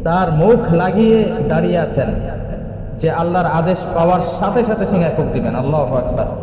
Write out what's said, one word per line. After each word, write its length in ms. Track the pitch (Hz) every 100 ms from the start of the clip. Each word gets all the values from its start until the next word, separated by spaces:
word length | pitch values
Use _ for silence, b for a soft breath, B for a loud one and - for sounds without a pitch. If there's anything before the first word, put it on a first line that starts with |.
তার 280 | 165 175 180
মুখ 420 | 156 180 240 -
লাগিয়ে 520 | 165 185 196 226 220 208 - 151
দাঁড়িয়ে 300 | 160 175 175
আছেন, 300 | 156 - 117 104 101 104 - - - - - -
যে 140 | 160
আল্লাহর 340 | 151 175 180 165
আদেশ 340 | 156 170 180 - 165
পাওয়ার 240 | 170 180 170 -
সাথে 260 | 196 240 214
সাথে 200 | 214 196
শিঙায় 300 | 190 165 139
ফুঁক 100 | 139
দিবেন। 220 | 127 117 120
আল্লাহু 400 | 135 151 135 127
আকবার। 300 | 123 123 131 -